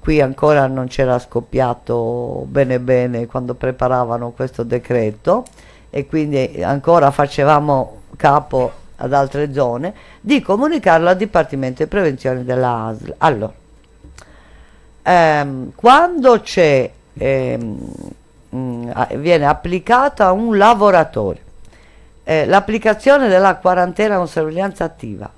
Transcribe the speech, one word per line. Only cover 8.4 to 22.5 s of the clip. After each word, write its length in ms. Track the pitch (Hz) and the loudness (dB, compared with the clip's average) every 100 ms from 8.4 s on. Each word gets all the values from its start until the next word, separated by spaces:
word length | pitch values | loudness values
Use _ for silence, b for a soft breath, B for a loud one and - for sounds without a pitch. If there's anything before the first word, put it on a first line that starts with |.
| 143 135 123 - - - | 0 -2 -2 -6 -20 -10
ad 160 | 127 | -2
altre 400 | 139 135 139 147 | 0 0 -4 -4
zone, 400 | 139 127 120 165 214 B B | -2 -2 -2 -8 -12 B B
di 200 | 208 277 | -2 -2
comunicarlo 680 | - 202 294 320 196 165 170 | 0 0 0 0 2 4 4
al 60 | 180 | 0
Dipartimento 680 | 208 180 156 135 131 123 | 0 -2 -2 -4 -6 -4
di 60 | 156 | -4
Prevenzione 520 | 202 170 135 135 127 | -2 -2 -2 -4 -4
della 420 | 123 127 127 117 110 | -4 -2 -2 -2 -6
asl. 280 | 110 - - | -10 -12 -2
Allora, 340 | 160 120 107 - _ _ _ _ - - b b b b b b b - | 0 0 -6 -10 _ _ _ _ -20 -20 b b b b b b b -8
ehm, 680 | - 180 160 151 143 131 131 | 2 4 4 2 -2 -6 -12
quando 680 | - 240 277 349 349 254 233 | 0 4 6 4 2 4 4
c'è, 500 | - - 160 135 123 - _ | 0 2 4 4 0 -8 _
ehm, 640 | - 131 135 127 120 117 65 58 - 50 - _ _ _ | -6 -2 -2 -2 -6 -8 -10 -12 -14 -16 -18 _ _ _
mm, 340 | 127 127 120 120 | -10 -8 -8 -10
a-, 160 | - 123 - | -6 -4 -4
viene 300 | 156 170 143 | 0 2 2
applicata 800 | 156 175 180 - 240 277 277 196 | -2 -4 -6 0 2 2 2 2
a 60 | |
un 240 | 185 233 208 | 2 0 4
lavoratore, 840 | 208 233 208 180 156 - 101 82 - - b b b b b b | 4 6 4 4 2 -2 -6 -6 -14 -20 b b b b b b
eh, 220 | - 156 | -2 0
l'applicazione 840 | 131 | 4